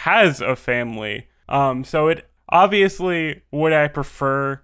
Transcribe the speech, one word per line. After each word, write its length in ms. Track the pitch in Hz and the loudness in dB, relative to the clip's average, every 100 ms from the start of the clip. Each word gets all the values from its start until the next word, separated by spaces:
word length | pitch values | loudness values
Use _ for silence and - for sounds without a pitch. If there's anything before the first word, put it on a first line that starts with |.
has 360 | 160 208 190 139 | 0 4 4 2
a 160 | 101 127 | -4 -4
family. 760 | - 123 120 110 107 104 - _ - | -2 -4 -4 -8 -8 -10 -12 _ -4
Um, 340 | 139 139 127 | 0 0 -2
so 260 | 131 156 156 | -4 0 0
it, 200 | 170 - _ - | -2 -8 _ 2
obviously, 920 | 170 196 202 196 - 185 170 160 143 _ | 4 6 4 2 0 -4 -2 -4 -8 _
would 240 | 147 160 | -2 2
I 140 | 156 147 | 2 2
prefer 720 | 147 135 - 135 135 139 139 | -2 -8 -4 -2 -2 -4 -6